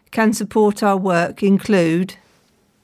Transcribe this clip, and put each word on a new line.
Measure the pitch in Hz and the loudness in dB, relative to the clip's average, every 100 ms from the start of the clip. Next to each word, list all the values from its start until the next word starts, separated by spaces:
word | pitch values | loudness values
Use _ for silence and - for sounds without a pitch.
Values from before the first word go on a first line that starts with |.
| _ | _
can | - 220 | -2 0
support | 233 208 226 208 208 | 0 -2 0 2 2
our | 214 196 | 0 0
work | 190 170 175 - | 0 0 -2 -2
include | 202 196 - 202 165 165 190 - _ _ _ _ _ _ | 0 0 2 0 2 0 -4 -10 _ _ _ _ _ _